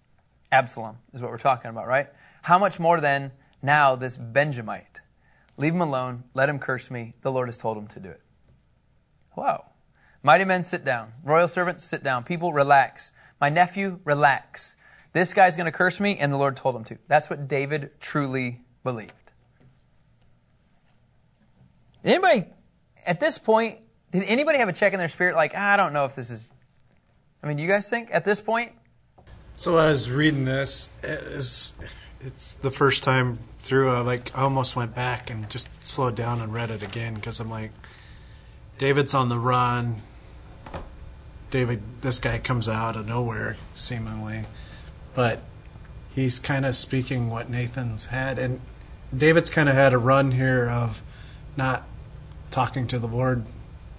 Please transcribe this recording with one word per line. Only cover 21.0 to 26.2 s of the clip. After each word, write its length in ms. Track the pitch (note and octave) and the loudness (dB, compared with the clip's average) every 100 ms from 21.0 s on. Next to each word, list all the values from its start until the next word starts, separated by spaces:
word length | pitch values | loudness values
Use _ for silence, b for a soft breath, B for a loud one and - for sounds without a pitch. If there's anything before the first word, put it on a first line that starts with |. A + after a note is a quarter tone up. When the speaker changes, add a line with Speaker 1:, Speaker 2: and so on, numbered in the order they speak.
| _ _ _ _ _ _ _ _ _ _ | _ _ _ _ _ _ _ _ _ _
Speaker 1:
Anybody, 420 | F#3 D#4+ F#4+ C4 - - _ _ _ _ - | 0 4 4 4 0 -12 _ _ _ _ -4
at 140 | E3+ | -2
this 180 | D#4 - | -2 -2
point, 420 | - A3 A3+ - _ _ _ | 2 2 2 -6 _ _ _
did 120 | F3+ | -2
anybody 340 | G3 A#3+ D4+ C#4+ | 0 2 2 2
have 120 | G3+ | 2
a 40 | |
check 200 | - G3+ | 2 2
in 60 | F#3+ | 2
their 100 | E3 | -2
spirit, 260 | - F3+ D#3+ | 0 2 4
like, 180 | D3+ | 2
"I 240 | F3 G3+ G3+ | 2 2 4
don't 160 | F3 | 4
know 120 | D3 C3+ | 2 -2
if 100 | |
this 160 | C3 | -4